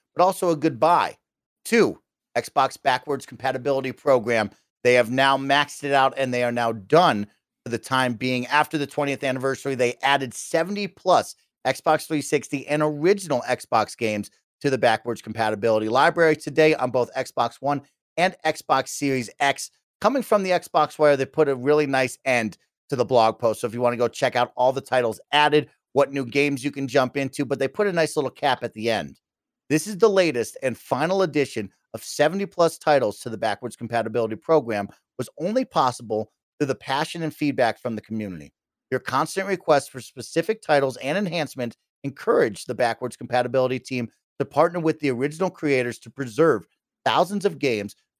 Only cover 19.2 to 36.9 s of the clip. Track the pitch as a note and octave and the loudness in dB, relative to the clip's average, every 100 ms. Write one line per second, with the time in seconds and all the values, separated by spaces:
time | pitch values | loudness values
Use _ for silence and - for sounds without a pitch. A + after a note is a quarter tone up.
19.2 | A2 - C#3+ C#3 - _ _ _ G#3 C4+ | -4 -2 -2 -2 -6 _ _ _ 0 0
20.2 | A3 G#3 F#3+ F3+ - E3+ D3+ - D3+ C#3+ | 2 0 2 0 0 0 0 4 4 4
21.2 | C3 - D3 C3 B2+ D3+ D3+ C3+ C3 - | 2 0 0 2 2 2 2 0 -2 -2
22.2 | C3+ B2 A2 - _ _ _ C3+ A2+ B2+ | -2 0 0 -6 _ _ _ -2 2 4
23.2 | A2+ A2 A#2 G#2+ A#2+ A#2 B2 A#2+ A#2+ - | 4 2 0 0 -4 -2 0 0 -2 0
24.2 | C3 B2 A#2+ - B2+ C3 C3+ C3 A#2+ A2 | -2 0 -2 0 0 0 -2 0 0 -2
25.2 | _ D3 D3 D3 D3 _ _ B2+ C#3 C#3 | _ 2 4 4 0 _ _ 0 0 0
26.2 | B2 C#3 C#3+ C#3 C#3 C#3 C3+ C3+ B2+ C#3+ | -4 0 0 -2 -6 -6 -2 0 0 -2
27.2 | C3+ - C3+ - C3+ - G#3 F3 D#3 - | -6 -4 -4 -2 -2 -2 -2 0 0 -2
28.2 | C3 - D3 B2 A#2+ A2+ A2+ A2 D2 - | -4 -2 0 0 -2 -4 -2 -2 -4 -12
29.2 | _ _ _ _ - D3+ F#3+ G3 A3 F#3+ | _ _ _ _ -2 -2 -2 0 2 4
30.2 | F3 B2 A2 - C3+ A2+ - B2+ D#3+ G3 | 2 2 -4 -4 -6 -6 -4 -4 0 0
31.2 | F#3 D3 C3+ - G#2 _ _ A2+ - - | 0 0 -2 -4 -10 _ _ -14 -8 0
32.2 | D3 F#3+ G3 - E3 - - D3 A2+ - | 0 0 -4 0 0 0 2 2 2 -2
33.2 | - A2 A2 G2+ A#2+ - A#2 A#2 A2 A#2 | -8 -4 -4 -4 -8 -10 -6 -4 -2 -2
34.2 | A2+ A2 - D#3+ A#2 G#2 G2 - _ - | -2 -4 0 2 2 -2 -4 -10 _ -12
35.2 | B2+ - E3+ A#3 C4 E3+ C3+ A#2+ A#2 G#2+ | -10 -8 -4 -2 -2 0 0 -2 -4 -6
36.2 | A2 _ _ - C#3+ C3 - | -6 _ _ -4 -4 -4 -4